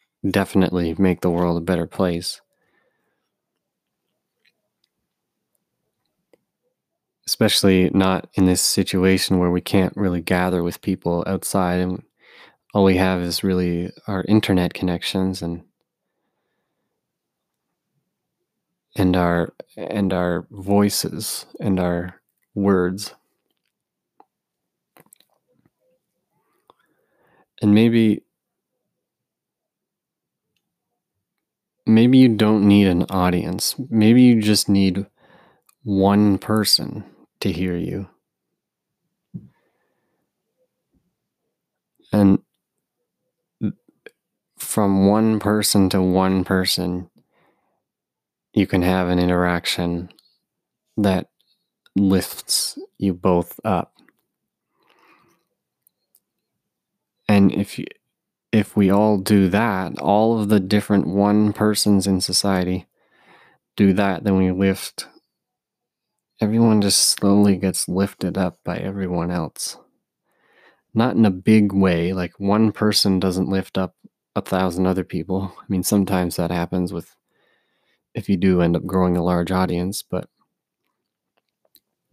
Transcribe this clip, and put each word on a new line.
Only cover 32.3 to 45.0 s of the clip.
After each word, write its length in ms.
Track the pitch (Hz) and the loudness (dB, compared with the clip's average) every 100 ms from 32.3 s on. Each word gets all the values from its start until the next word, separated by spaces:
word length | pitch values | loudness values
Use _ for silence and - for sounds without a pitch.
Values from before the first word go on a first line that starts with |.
| 107 107 107 101 | 4 2 4 4
need 200 | 101 98 | 6 4
an 180 | 90 - | 2 -2
audience. 640 | 95 90 90 80 90 - - 123 | 0 0 0 -4 -6 -6 -8 -4
Maybe 320 | 113 107 120 | 2 4 6
you 200 | 123 117 | 6 4
just 260 | 104 104 - | 2 0 2
need 380 | 98 95 92 98 _ _ _ _ _ _ _ | 2 2 0 -8 _ _ _ _ _ _ _
one 540 | 120 95 98 101 104 95 | -4 2 2 4 2 0
person 680 | - 110 101 - - - - _ _ _ | -2 -2 0 -2 -4 -12 -16 _ _ _
to 120 | 101 | -6
hear 260 | 85 92 87 | -4 -4 -4
you. 320 | 90 92 98 _ _ _ _ _ _ _ _ _ _ _ _ - - _ _ _ _ _ _ _ _ _ _ _ 508 _ _ _ _ _ _ _ _ _ _ _ _ _ _ | -6 -8 -10 _ _ _ _ _ _ _ _ _ _ _ _ -20 -20 _ _ _ _ _ _ _ _ _ _ _ _ _ _ _ _ _ _ _ _ _ _ _ _ _ _
And 280 | 104 98 95 - _ _ _ _ _ _ _ _ _ _ _ 110 - _ _ - _ _ _ _ - | 4 4 4 0 _ _ _ _ _ _ _ _ _ _ _ -8 -8 _ _ -20 _ _ _ _ -16
from 480 | - - 101 98 | -6 -2 0 2